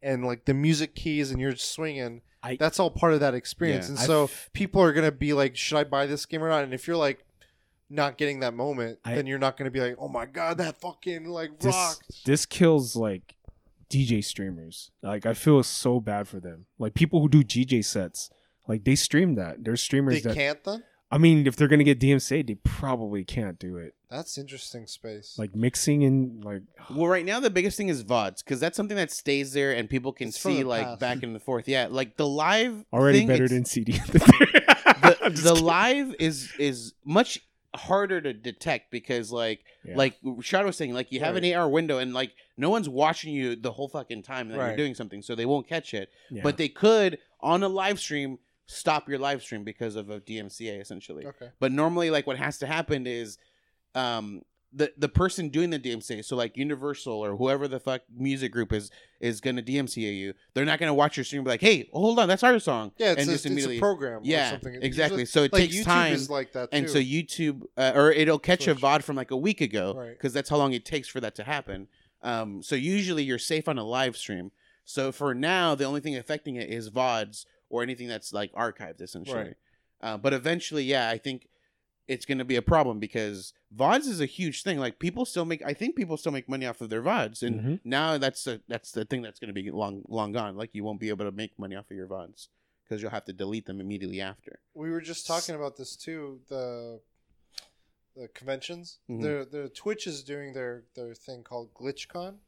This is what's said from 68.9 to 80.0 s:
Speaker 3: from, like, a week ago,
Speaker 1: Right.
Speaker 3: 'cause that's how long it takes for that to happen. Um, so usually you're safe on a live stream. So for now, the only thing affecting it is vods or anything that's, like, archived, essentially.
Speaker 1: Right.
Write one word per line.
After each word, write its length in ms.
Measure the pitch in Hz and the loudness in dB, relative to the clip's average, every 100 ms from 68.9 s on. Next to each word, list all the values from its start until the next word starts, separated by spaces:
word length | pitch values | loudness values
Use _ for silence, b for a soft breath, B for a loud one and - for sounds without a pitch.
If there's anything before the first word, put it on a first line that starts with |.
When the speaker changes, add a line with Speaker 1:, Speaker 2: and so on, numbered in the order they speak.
| 151 | 4
Speaker 3:
from, 100 | 139 | 2
like, 160 | 139 127 | -6 -4
a 60 | 131 | -2
week 240 | 170 214 | 0 0
ago, 340 | 139 104 92 | -2 -2 -2
Speaker 1:
Right. 240 | 98 120 117 | -4 -10 -6
Speaker 3:
'cause 140 | 139 | -4
that's 160 | 127 135 | -2 0
how 60 | 151 | 2
long 160 | 139 | 2
it 120 | 123 | 0
takes 220 | - 151 127 | -4 -8 -6
for 140 | 131 | -8
that 160 | 113 - | -8 -8
to 80 | |
happen. 420 | 110 147 131 95 98 _ _ _ | -8 -8 -8 -12 -12 _ _ _
Um, 380 | - 117 110 98 | -6 -6 -6 -10
so 120 | - | -6
usually 480 | 143 143 196 185 165 | -4 0 -2 -2 -2
you're 160 | 139 123 | -2 -4
safe 300 | - 160 156 | -2 -4 -2
on 100 | 139 | -4
a 60 | |
live 320 | 107 123 131 113 | -4 -2 -2 -4
stream. 340 | - 98 90 _ _ _ | -10 -10 -10 _ _ _
So 280 | _ - 135 | _ -6 -4
for 220 | 127 143 | -4 -4
now, 420 | 123 151 185 170 143 | -2 -2 0 0 0
the 80 | |
only 160 | 139 147 | -2 -4
thing 160 | 147 135 | -6 -8
affecting 400 | 120 151 - 127 | -6 -8 -8 -10
it 120 | 113 | -8
is 220 | 117 110 | -8 -8
vods 560 | 104 127 117 104 107 - _ _ | -2 0 0 -4 -10 -20 _ _
or 140 | 117 | -6
anything 240 | 120 123 123 | -6 -6 -10
that's, 240 | 110 - | -10 -8
like, 200 | 101 101 | -8 -6
archived, 460 | - 117 - 98 82 | -4 -4 -4 -16 -16
essentially. 360 | 87 - 92 123 | -16 -14 -8 -8
Speaker 1:
Right. 180 | 98 - _ _ _ _ | -8 -14 _ _ _ _